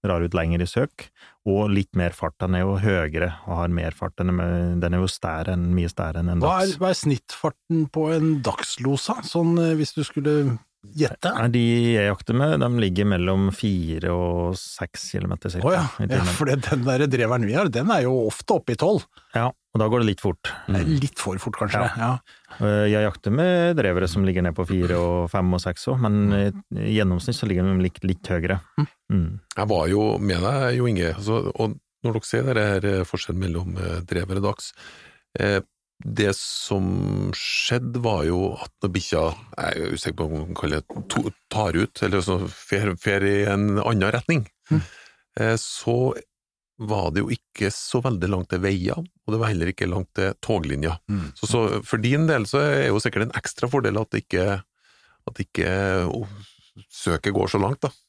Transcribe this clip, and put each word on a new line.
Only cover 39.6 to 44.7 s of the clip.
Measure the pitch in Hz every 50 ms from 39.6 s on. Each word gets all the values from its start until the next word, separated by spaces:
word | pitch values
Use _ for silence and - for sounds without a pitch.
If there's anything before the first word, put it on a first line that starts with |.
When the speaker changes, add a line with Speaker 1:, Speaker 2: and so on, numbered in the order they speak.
| - 82 - 80
Speaker 3:
er | 82 - 82
usikker | - - - 82
på | 82 82
om | 78 80 78
man | 80 87 85
kaller | - - 73 73 78
det | - _ - - - -
to, | - - - 101 - _ _ _
tar | - 107 107 92 80
ut, | 82 - - _ - 104
eller | 104 98 98
så | 87 98 95 90 92 87
fer, | - - - - - 98 107 101 87
fer | 87 - 107 98 98 98
i | 101 101 101 101
en | 104 101 101 101 104 98 104
annen | - 120 113 101 95 104
retning, | 113 123 - - 170 147 107 - _ _ _ -